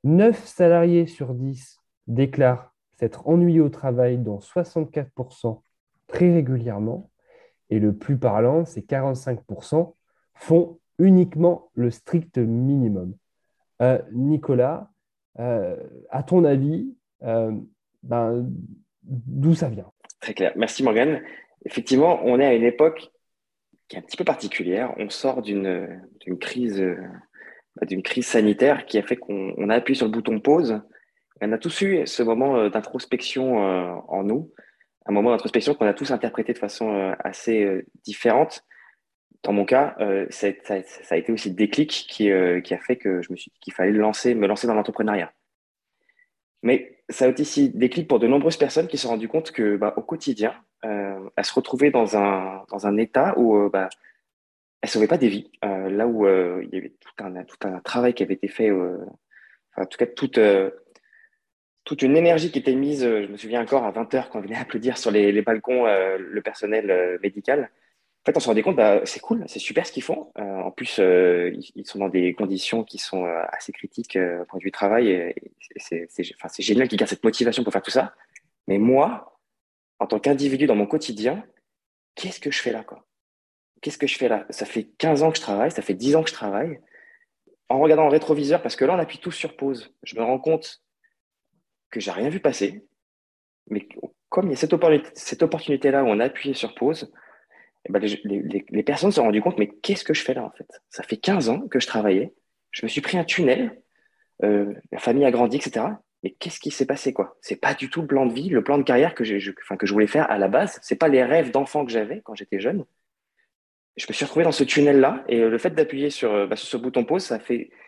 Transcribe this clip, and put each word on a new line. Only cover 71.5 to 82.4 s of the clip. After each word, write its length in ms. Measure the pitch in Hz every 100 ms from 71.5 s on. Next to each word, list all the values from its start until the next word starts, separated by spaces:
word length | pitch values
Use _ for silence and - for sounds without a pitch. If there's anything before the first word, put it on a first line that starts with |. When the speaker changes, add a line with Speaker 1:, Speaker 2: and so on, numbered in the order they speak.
Speaker 2:
ils, 180 | - - -
ils 100 | 98
sont 140 | 101
dans 80 | 95
des 260 | 92 90
conditions 520 | 87 98 95 - 117 110
qui 120 | -
sont, 280 | - 95 87
euh, 160 | 82 -
assez 220 | - -
critiques, 420 | - - - 117 95
euh, 280 | 90 87
au 20 | 87
point 140 | 95
de 40 |
vue 80 | 95
travail. 380 | - 101 110 117
Et, 260 | 90 85 - - _ - -
et 40 |
c'est, 280 | - 85 85
c'est, 140 | - 85 -
enfin, 100 | -
c'est 160 | -
génial 240 | - 107 131
qu'ils 100 | 104
gardent 120 | 110
cette 140 | 98
motivation 420 | 113 - 120 113 110
pour 80 |
faire 80 | 98
tout 100 | -
ça. 220 | 131 107 _ _ - _ _ -
Mais 100 | 98
moi, 600 | 113 135 165 233 - _ _ _ _ _ _ _
en 80 | 98
tant 120 | 107
qu'individu 480 | 139 135 139 135 143
dans 80 | 104
mon 120 | 101
quotidien, 560 | 156 - 107 117 185 - _ _ _ _ _ _ -
qu'est-ce 240 | 190
que 100 | -